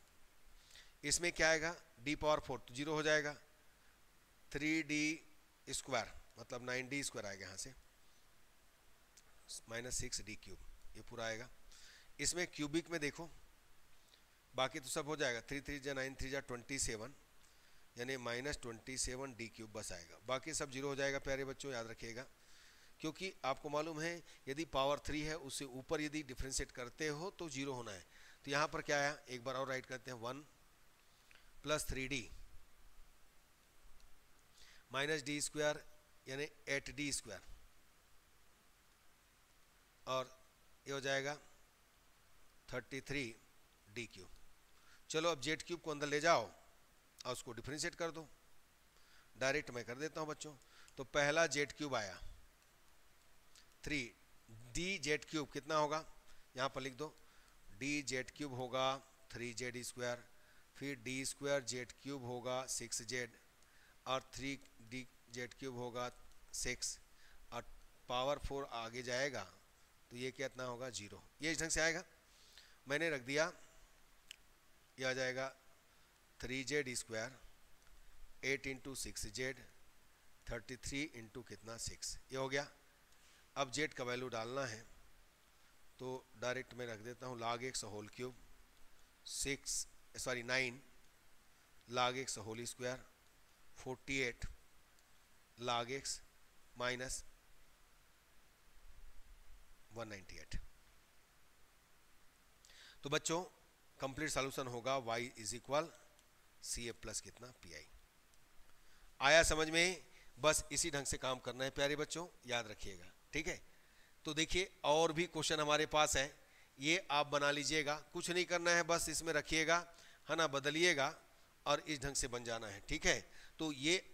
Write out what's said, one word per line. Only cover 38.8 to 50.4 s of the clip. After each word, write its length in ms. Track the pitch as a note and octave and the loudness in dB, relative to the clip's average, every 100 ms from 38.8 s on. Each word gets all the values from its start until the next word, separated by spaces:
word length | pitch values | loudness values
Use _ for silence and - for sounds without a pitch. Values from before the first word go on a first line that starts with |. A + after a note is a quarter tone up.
| - - - - - - - - - - - - - | -20 -20 -20 -20 -20 -20 -20 -20 -20 -20 -20 -10 -2
और 240 | C3 B2+ - - - - - C3+ | 0 0 -8 -20 -20 -20 -14 -6
ये 60 | |
हो 80 | C#3 | -2
जाएगा 320 | C3+ C3+ C#3 D3 - - - - - - - - - - - - - | 2 2 0 -4 -10 -20 -20 -20 -20 -20 -20 -20 -20 -20 -20 -20 -8
थर्टी 320 | B2+ - C3+ | -6 -6 -8
थ्री 220 | - C#3+ A#2 A2+ - - - - G#2 | -4 -2 -2 -6 -16 -20 -20 -20 -14
डी 180 | G#2+ A2+ | -10 -8
क्यूब। 200 | G2 F2+ - - - - - - - - | -10 -14 -14 -16 -20 -20 -20 -20 -16 -4
चलो 200 | D#3 E3 | 2 2
अब 100 | D3+ | 2
जेड 200 | C3+ D#3 | 0 -2
क्यूब 180 | - E3+ | -2 -6
को 100 | D#3+ | -4
अंदर 160 | D3 C#3+ | -2 0
ले 120 | D3 | 4
जाओ 220 | E3 D3 G2+ - - - - - - - | 8 8 6 -4 -20 -20 -20 -20 -20 -8
और 120 | C3 | -4
उसको 200 | B2 - | -4 -4
डिफरेंशिएट 400 | A2+ B2 D3 E3+ E3 | -8 -6 -2 -4 -2
कर 140 | E3 | -4
दो। 160 | D#3+ D3 - - - - - - - - - - - | -6 -12 -16 -20 -20 -20 -20 -20 -20 -20 -20 -16 0
Direct 340 | C3 D3 C#3+ | 2 4 0
मैं 120 | B2 | -6
कर 140 | A2 B2 | -6 -4
देता 220 | D3+ D#3+ | -4 -2
हूँ 80 | D#3 | -4
बच्चों। 260 | D3 | -4